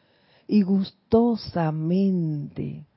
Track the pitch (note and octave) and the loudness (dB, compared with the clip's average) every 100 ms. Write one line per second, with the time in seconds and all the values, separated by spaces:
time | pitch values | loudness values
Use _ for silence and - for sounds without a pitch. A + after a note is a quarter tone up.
0 | _ _ _ _ - G#3+ F#3 G3 F#3+ - | _ _ _ _ 0 2 4 2 -2 -8
1 | - A3+ A#3 A3+ - - D#3+ D#3 D#3 F3+ | 0 2 4 0 -4 -2 -2 -2 0 0
2 | G3 F#3 E3 D3+ D3 - D3 D3+ D3+ | 2 0 -2 -4 -8 -10 -10 -10 -16